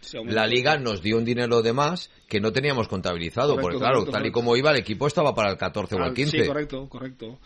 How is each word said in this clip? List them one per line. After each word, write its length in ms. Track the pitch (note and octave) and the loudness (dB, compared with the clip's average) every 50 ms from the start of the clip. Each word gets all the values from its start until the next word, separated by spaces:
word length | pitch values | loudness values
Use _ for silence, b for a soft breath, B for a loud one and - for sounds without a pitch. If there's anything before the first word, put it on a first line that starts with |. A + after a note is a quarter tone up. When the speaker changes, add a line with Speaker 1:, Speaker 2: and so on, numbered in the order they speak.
Speaker 1:
Se 160 | - - - A#2 | -18 -14 -12 -10
aumentó. 180 | A2+ A#2 G#2+ A2+ | -6 -2 0 2
Speaker 2:
la 80 | A2 | 2
Liga 300 | A2 B2 B2 B2+ C#3+ D#3 | 2 2 2 2 2 2
nos 260 | C#3+ C3 A#2 G#2+ F#2 | 2 0 -2 -4 -2
dio 140 | E2 G#2+ A2 | 0 2 2
un 80 | A2+ A#2 | 2 2
dinero 380 | A#2 B2 A#2+ B2 A#2 A#2 A#2 | 2 0 0 0 2 4 4
de 100 | A2 A#2 | 4 2
más 380 | A#2 C3+ C#3+ D3+ F3+ F3 - b b b b - | 2 2 0 0 -2 -4 -8 b b b b -4
que 100 | - G#2 | -2 0
no 120 | G2+ A2+ | 0 0
teníamos 340 | F#2+ - C3+ D3 C3+ B2 G#2+ | 0 0 0 0 0 0 -2
contabilizado, 640 | - G#2+ F#2 F2+ F#2 F2 E2+ E2+ E2 - A#2+ C3+ D3 C3+ | -2 -4 -4 -2 -2 -2 -2 -4 -4 -2 0 2 2 2
Speaker 1:
Correcto, 80 | - | 2
Speaker 2:
porque 160 | F2+ F2+ E2+ B2+ | 0 0 0 0
claro, 160 | A#2+ A#2+ C3+ | 2 2 2
Speaker 1:
correcto, 180 | A#2 G2+ - | 2 2 0
Speaker 2:
tal 80 | - G#2+ | -2 -2
y 100 | A2 A2+ | -2 0
Speaker 1:
correcto. 100 | F#2+ A#2+ | 0 0
Speaker 2:
como 160 | A#2+ A#2+ A#2+ | 2 2 2
iba, 140 | B2 C3+ D#3 | 4 4 4
el 40 | D3 B2 | 2 2
equipo 280 | G2 - A2 - C#3 | 0 -4 -4 -2 -2
estaba 280 | D3 - F3+ D#3 C#3 G#2 | 0 2 2 2 2 2
para 160 | A#2 G#2+ G2+ | 2 0 0
el 60 | F#2+ | 0
catorce 380 | - F#2+ F#2 - G#2+ F#2+ - G#2+ | -2 -4 -4 -4 -4 -4 -2 -2
o 40 | F#2 | -2
el 60 | F2 | -2
Speaker 1:
Ah, 40 | E2 | -2
sí, 60 | B2 | -2
Speaker 2:
quince. 320 | A#2+ C#3 D3+ D#3+ D#3 G#3 | -2 -2 0 2 2 2
Speaker 1:
correcto, 400 | D3+ C#3 D3+ D3 C#3+ C3+ C3 C#3 C3+ | 2 0 -2 -4 -6 -8 -10 -12 -12
correcto. 500 | - A#2+ B2+ C3 B2+ - A#2 A2 B2+ B B | -14 -14 -14 -14 -14 -14 -16 -16 -16 B B